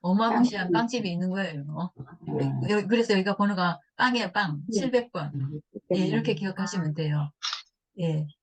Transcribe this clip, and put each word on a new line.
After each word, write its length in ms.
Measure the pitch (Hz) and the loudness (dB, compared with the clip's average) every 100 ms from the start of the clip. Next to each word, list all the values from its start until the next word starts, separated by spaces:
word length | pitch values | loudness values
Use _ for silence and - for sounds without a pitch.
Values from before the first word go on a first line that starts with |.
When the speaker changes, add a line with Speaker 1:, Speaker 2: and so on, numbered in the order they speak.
Speaker 1:
어마무시한 680 | 180 196 226 233 247 202 180 | 2 4 4 4 4 2 2
Speaker 2:
빵집. 320 | 170 233 247 | 2 2 0
Speaker 1:
빵집이 80 | 202 | -2
있는 200 | 175 185 | -2 -2
거예요. 600 | 190 190 151 143 160 175 - 131 170 165 | -2 -4 -6 -8 -6 -8 -8 -18 -14 -6
Speaker 3:
음. 420 | 147 139 135 127 | -2 0 -2 0
Speaker 1:
여-, 160 | 208 196 | 0 2
그래서 280 | 233 226 | 2 4
여기가 220 | 202 190 196 | 2 2 2
번호가 440 | 202 196 185 180 _ - | 2 2 0 0 _ -2
빵이에요, 340 | 247 240 196 | 0 2 0
빵. 300 | 214 190 147 185 | 0 0 -2 -2
Speaker 2:
네. 120 | 214 | -2
Speaker 1:
칠백 320 | 190 247 240 | 2 0 0
번. 200 | 185 147 | -6 -6
Speaker 3:
음. 260 | 143 135 151 _ - _ | -4 -6 -6 _ -18 _
Speaker 1:
예, 60 | 185 | 0
Speaker 2:
음. 40 | 175 | 2
Speaker 1:
이렇게 280 | 220 240 | 0 0
기억하시면 600 | 180 196 190 190 185 156 | -2 -4 -4 -4 -2 -2
돼요. 360 | 151 156 151 147 _ - - - _ _ - | -2 0 0 -2 _ -8 -8 -12 _ _ -4
예. 280 | 170 156 151 - | -2 -2 -4 -10